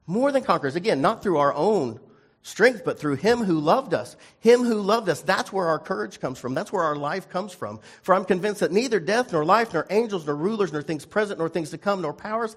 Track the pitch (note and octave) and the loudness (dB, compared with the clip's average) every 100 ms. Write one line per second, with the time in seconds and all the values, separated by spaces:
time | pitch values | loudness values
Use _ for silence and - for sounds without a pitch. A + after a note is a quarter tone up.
0 | - G3+ C#4 C#4 - E3+ C3+ D#3+ G#3 C#3+ | -6 0 0 0 0 0 0 -2 0 2
1 | E3 A3+ G3 D3 C#3+ C#3+ F#3 G#3 B2 A2+ | 2 0 0 2 2 2 2 2 0 -6
2 | - _ _ _ - - B3+ A3 D3+ - | -16 _ _ _ -14 2 4 4 -4 -4
3 | D3+ C#3 G#3 A#3+ G3 D#3+ D3 A#3 C4 C3+ | -2 0 2 2 2 2 4 2 2 -4
4 | G#2 - - _ A3 B3 A#3+ G#3+ G3 A#3 | -4 -14 -20 _ 6 6 4 0 2 2
5 | F#3+ D3 D#3+ G3 - G3 E3+ D3+ - G3+ | 2 -2 0 -2 -2 -2 0 -2 -2 -6
6 | G#3 - C3+ C3 B2 C3+ G3+ G3 D#3+ D3 | -6 -6 -8 -6 -6 -6 -4 -2 -2 -2
7 | D3 F#3+ - F3+ G#3 - G#2 G#2+ - - | -4 -6 -6 -8 -8 -10 -12 -12 -18 -10
8 | - F#3+ G3+ F3+ G#3 G3+ D#3+ F#3+ B3+ G#3 | 2 2 4 0 0 -2 0 2 2 0
9 | D#3 A3+ B3 D#3+ D3+ G#3+ A3+ E3 - G3+ | 0 0 0 0 4 4 4 -2 0 0
10 | A#3 F#3+ D3+ D3 F3+ A3 F3+ D3 C#3+ D#3 | 0 -2 -4 -2 -2 0 -2 -2 -4 -6
11 | - G3+ G#3 D#3+ E3 F3 D3+ E3 G3+ G3 | -4 -2 -2 -2 -2 -2 -6 -4 -4 -2
12 | D#3 - G#3 A3 A3+ | -4 -8 -6 -4 -4